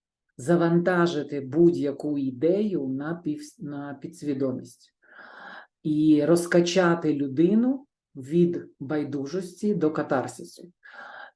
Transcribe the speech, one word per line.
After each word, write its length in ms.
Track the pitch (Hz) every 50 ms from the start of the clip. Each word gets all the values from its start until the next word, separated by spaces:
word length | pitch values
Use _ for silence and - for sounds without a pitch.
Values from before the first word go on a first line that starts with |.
| _ _ _ _ _ _ _ -
завантажити 1040 | 127 131 170 170 170 165 170 170 170 185 185 175 170 170 139 151 143 - 147 143
будь-яку 760 | 131 131 127 156 170 170 - 135 139 143 135 - - 147 147 143
ідею 720 | 139 131 123 120 135 160 180 202 220 214 185 151 139 131
на 340 | 131 135 143 151 170 175 -
пів-, 300 | - 147 147 - - - _
на 380 | 208 143 147 143 143 143 143 135
підсвідомість 920 | - 170 170 - 156 147 143 127 135 131 123 113 - - - _ _ _ _ _ _ _ - - - - - - - - - - - _ _ _ _
і 420 | 165 151 151 156 156 156 147 143
розкачати 880 | 143 170 170 175 - - 175 175 175 - 190 180 170 170 170 - 156 143
людину 720 | 139 143 135 127 131 165 185 208 220 240 254 277 269 - _ _ _ _ _ _
від 500 | 143 127 131 151 175 175 170 170 - - - - _
байдужості 960 | 139 127 156 151 147 131 131 143 135 139 156 185 185 180 - - - 208 208
до 160 | 170 151 151
катарсису. 800 | 156 - 147 - 156 131 120 - - - - - - - - 175 _ _ _ - - - - - - - - - _